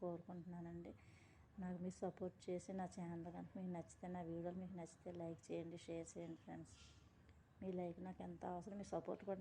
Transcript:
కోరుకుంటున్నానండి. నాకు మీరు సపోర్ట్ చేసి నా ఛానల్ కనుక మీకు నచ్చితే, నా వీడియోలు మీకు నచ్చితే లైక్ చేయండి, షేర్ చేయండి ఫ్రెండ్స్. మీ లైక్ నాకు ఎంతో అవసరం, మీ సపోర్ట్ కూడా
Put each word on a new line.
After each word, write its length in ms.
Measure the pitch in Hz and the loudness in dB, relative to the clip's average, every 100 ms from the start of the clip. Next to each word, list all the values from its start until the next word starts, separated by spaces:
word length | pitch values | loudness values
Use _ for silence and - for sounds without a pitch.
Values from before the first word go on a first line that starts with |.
కోరుకుంటున్నానండి. 880 | 175 170 175 180 170 170 170 170 170 - - - - - - - | 2 2 0 -4 -2 -2 -2 -2 -4 -8 -12 -16 -16 -18 -10 0
నాకు 160 | 180 180 | 2 4
మీరు 120 | 180 - | 2 4
సపోర్ట్ 340 | 185 175 185 - - | 4 4 2 2 2
చేసి 300 | 180 - 190 | 2 2 2
నా 60 | 180 190 | 2 0
ఛానల్ 360 | 170 170 165 175 | 0 0 0 -2
కనుక 160 | 180 196 | -4 0
మీకు 140 | 185 175 | 2 2
నచ్చితే, 300 | - - 180 180 | 0 -4 0 0
నా 60 | 165 | 2
వీడియోలు 280 | 165 170 185 | 2 2 2
మీకు 140 | 180 180 | 0 -2
నచ్చితే 320 | 165 - 180 175 | -4 -6 -6 -2
లైక్ 200 | 165 165 - | 0 -2 0
చేయండి, 320 | 170 165 170 - | 0 0 -2 -2
షేర్ 220 | 165 165 | -2 -2
చేయండి 260 | 175 170 160 - | -4 -4 -4 -6
ఫ్రెండ్స్. 280 | 165 160 - - - - - - - - - | -6 -8 -12 -14 -16 -18 -18 -18 -18 -18 -4
మీ 80 | 190 180 | 2 4
లైక్ 180 | 175 165 180 | 4 2 -2
నాకు 140 | 185 180 | -2 -4
ఎంతో 200 | 170 185 | 0 0
అవసరం, 240 | 175 175 202 | 2 0 -2
మీ 60 | 196 | 2
సపోర్ట్ 300 | 170 165 180 196 | 2 2 2 2
కూడా 100 | 190 | 2